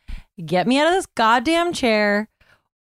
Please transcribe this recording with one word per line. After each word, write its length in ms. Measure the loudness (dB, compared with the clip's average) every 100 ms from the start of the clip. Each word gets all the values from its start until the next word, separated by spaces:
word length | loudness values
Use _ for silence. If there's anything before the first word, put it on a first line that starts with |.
| -14 -14 -14 -16
"Get 220 | -4 -2 2
me 140 | 2
out 80 | 2
of 60 |
this 120 | 0 -2
goddamn 680 | -2 2 2 2 0 0
chair 560 | -2 0 0 0 -2 -4 _ _ _ _ _